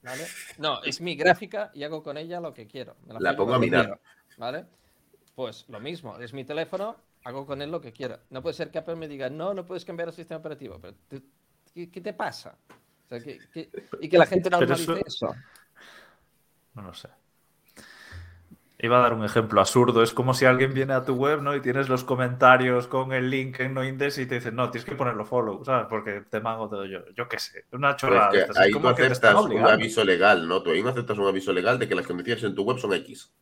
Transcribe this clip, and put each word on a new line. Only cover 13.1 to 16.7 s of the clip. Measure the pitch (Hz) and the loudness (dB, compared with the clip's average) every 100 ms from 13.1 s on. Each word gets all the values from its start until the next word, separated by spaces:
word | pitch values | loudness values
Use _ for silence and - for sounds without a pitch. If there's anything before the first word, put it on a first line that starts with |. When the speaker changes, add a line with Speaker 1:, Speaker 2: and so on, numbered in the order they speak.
| 120 | -16
Speaker 1:
que, | 117 - _ | -14 -18 _
que, | 165 - - - - | -16 -14 -16 -14 -12
y | 156 | 2
que | 175 | 6
la | 156 | 6
gente | 185 180 | 4 2
Speaker 3:
Pero | 175 | 2
Speaker 1:
normalice | 123 143 165 165 | 4 2 -2 -4
Speaker 3:
eso | - | -4
Speaker 1:
eso. | - 101 - - _ _ _ - - _ _ _ _ _ _ _ | -6 -8 -8 -18 _ _ _ -20 -20 _ _ _ _ _ _ _